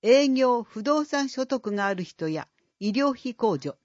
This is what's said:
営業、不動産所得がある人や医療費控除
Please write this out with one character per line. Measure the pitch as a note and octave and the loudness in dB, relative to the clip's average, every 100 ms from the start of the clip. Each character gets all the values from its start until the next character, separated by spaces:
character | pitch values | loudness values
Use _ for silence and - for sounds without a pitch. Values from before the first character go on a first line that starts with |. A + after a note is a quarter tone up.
営 | G#3 C4 C#4+ | 6 6 6
業、 | C4 C4 A#3+ | 2 2 2
不 | A#3 A3 | -2 -8
動 | A3 D4+ D4+ | 0 0 0
産 | C#4+ C#4 | -4 -4
所 | - C4 | -4 -4
得 | C4 - | -4 -4
が | G3+ G3 | -4 -2
あ | |
る | F#3+ | -4
人 | F3+ - D#3+ | -8 -6 -6
や | D#3 - _ _ _ | -6 -8 _ _ _
医 | G#3 | -4
療 | G#3+ C#4 | 0 0
費 | C4 B3+ | 0 -8
控 | A#3 A3+ D#3 | -2 -2 0
除 | C#3+ - | -6 -12